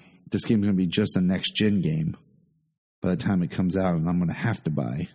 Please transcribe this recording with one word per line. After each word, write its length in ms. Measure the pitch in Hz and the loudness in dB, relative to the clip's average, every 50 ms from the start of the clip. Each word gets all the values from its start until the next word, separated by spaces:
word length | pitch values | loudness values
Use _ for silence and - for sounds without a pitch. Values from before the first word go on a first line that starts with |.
| - - - _ - - | -8 -16 -20 _ -8 -4
this 160 | - 98 - | -4 -2 0
game's 220 | - 120 104 101 | 2 2 2 2
gonna 100 | 104 98 | 2 2
be 80 | 92 92 | 2 0
just 320 | 85 - 104 107 95 - | 0 0 0 0 0 2
a 40 | 95 | 2
next 340 | 90 90 92 87 - - - | 2 2 2 0 -2 -2 -2
gen 260 | - 107 107 101 98 | 0 2 2 2 2
game 340 | 80 80 78 80 78 - - - - _ _ _ _ _ _ _ _ _ _ _ _ _ _ _ | 0 0 0 0 -2 -4 -6 -8 -12 _ _ _ _ _ _ _ _ _ _ _ _ _ _ _
by 80 | - 90 | -2 -2
the 80 | 90 | 0
time 240 | 85 - 98 98 90 | 0 0 0 0 0
it 80 | 85 78 | 0 0
comes 260 | - - 95 90 87 | -2 -2 0 0 0
out, 200 | 95 92 90 87 | 0 0 0 0
and 120 | 80 80 | 0 0
I'm 120 | 87 87 87 | 0 0 0
gonna 120 | 87 82 | 0 -2
have 320 | - - - 117 104 - - | -2 -2 -2 -2 -2 -2 -4
to 40 | 82 | -4
buy 380 | 73 69 67 58 64 76 87 - - | -4 -2 -4 -4 -4 -6 -8 -8 -10